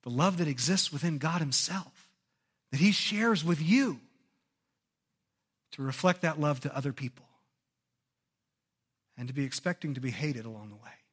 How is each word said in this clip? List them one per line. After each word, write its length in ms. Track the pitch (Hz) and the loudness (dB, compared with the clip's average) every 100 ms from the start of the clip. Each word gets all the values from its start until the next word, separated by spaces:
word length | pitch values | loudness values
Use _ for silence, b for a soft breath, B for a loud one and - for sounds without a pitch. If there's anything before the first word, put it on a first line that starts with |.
The 60 | - | -4
love 280 | 120 175 185 | 2 2 2
that 80 | 165 | -2
exists 460 | 131 123 190 - | 0 0 2 0
within 260 | 147 170 151 | -2 -2 0
God 220 | 156 170 | -2 0
himself, 680 | 151 127 - 190 - _ - _ _ _ _ _ _ | 0 0 0 -4 -8 _ -20 _ _ _ _ _ _
that 80 | 135 | 4
he 140 | 185 | 4
shares 520 | 196 - 214 226 208 | 4 0 2 2 2
with 160 | 160 165 | 2 0
you, 400 | 160 233 269 139 - _ _ _ _ _ _ _ _ _ _ _ _ _ _ _ _ | 4 4 4 -2 -12 _ _ _ _ _ _ _ _ _ _ _ _ _ _ _ _
to 100 | - | -8
reflect 400 | 135 131 185 180 | -6 2 2 2
that 180 | 170 151 | 0 0
love 200 | 147 139 | 0 0
to 140 | 143 | -2
other 180 | 135 139 | -4 -4
people 340 | 117 127 - _ _ _ _ _ _ _ _ _ _ _ _ _ _ _ _ _ _ _ - | -4 -8 -10 _ _ _ _ _ _ _ _ _ _ _ _ _ _ _ _ _ _ _ -12
and 80 | 123 | -8
to 80 | |
be 100 | 131 | -4
expecting 500 | 139 - 180 175 156 | -4 -2 -4 -4 -4
to 60 | 131 | -4
be 120 | 127 | -4
hated 340 | 104 151 127 113 | -4 -4 -4 -8
along 220 | 110 107 | -12 -16
the 80 | 104 | -18
way. 160 | - - _ | -20 -20 _